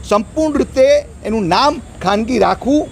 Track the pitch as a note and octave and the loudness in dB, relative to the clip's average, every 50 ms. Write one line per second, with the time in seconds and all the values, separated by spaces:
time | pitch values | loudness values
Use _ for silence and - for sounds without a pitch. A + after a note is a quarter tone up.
0 | - - G#3 G#3 G#3+ - - D#4 D#4 D#4 C#4+ C#4+ B3 - - C4+ C4 C#4 D4 D4 | -2 0 -2 -2 -2 -4 -4 -2 -2 0 0 -2 -2 -2 2 2 4 4 4 2
1 | C#4+ - - - - G#3+ A3 A3+ G3+ D#3+ F3 G#3 C4 D4 D#4 C#4+ - - - - | 0 -4 -18 -12 -8 -4 -4 -2 0 0 2 2 2 2 0 -2 -12 -16 -16 -6
2 | - F3+ G3+ G#3 A3+ G#3+ B3+ A3 F#3 F3 F#3+ - - A#3+ C#4+ D4+ - - | -2 -2 -2 -2 -2 -2 0 0 2 0 0 -2 0 0 0 0 0 -4